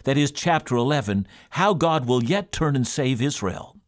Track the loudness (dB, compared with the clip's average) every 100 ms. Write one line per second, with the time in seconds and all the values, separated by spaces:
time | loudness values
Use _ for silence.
0 | -2 2 0 0 0 0 0 0 2 0
1 | 0 -2 -2 -10 -10 0 0 2 2 2
2 | 2 0 2 0 -2 -2 0 0 0 -2
3 | -2 0 -2 -2 -4 -6 -10 -20